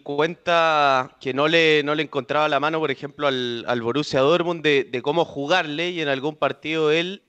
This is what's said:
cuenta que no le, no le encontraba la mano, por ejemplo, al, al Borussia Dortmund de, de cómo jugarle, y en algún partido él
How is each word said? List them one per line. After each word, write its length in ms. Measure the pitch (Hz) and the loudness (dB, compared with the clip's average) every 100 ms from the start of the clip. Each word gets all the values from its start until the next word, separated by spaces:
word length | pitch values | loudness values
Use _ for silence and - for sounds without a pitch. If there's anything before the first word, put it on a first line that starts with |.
cuenta 1120 | - 143 165 170 180 170 160 151 143 131 135 - | -6 -2 -2 -2 0 2 4 4 4 2 0 -6
que 140 | 131 | -4
no 140 | 131 151 | 0 2
le, 340 | 165 160 151 | 4 4 4
no 140 | 143 151 | 2 -2
le 80 | |
encontraba 440 | 147 143 123 147 151 | -2 -4 -2 0 0
la 120 | 139 | 0
mano, 180 | 151 160 | 0 -2
por 140 | 151 | -2
ejemplo, 340 | 131 143 139 143 | -4 -10 -4 -2
al, 380 | 127 120 117 110 | 0 -4 -4 -4
al 160 | 120 | -2
Borussia 380 | 117 139 151 135 | 0 -2 0 2
Dortmund 420 | 139 175 170 170 | 4 2 0 -2
de, 220 | 151 143 | 0 0
de 180 | 120 123 | 0 -4
cómo 220 | 143 165 | -2 -2
jugarle, 680 | 156 143 143 180 156 147 175 | -2 -4 -2 0 -2 -4 -6
y 100 | 175 | -4
en 60 | 147 | -2
algún 300 | 135 147 151 | -2 -4 -2
partido 560 | 139 135 151 160 151 | -4 -4 -6 -2 0
él 320 | 160 180 196 | 0 -2 -8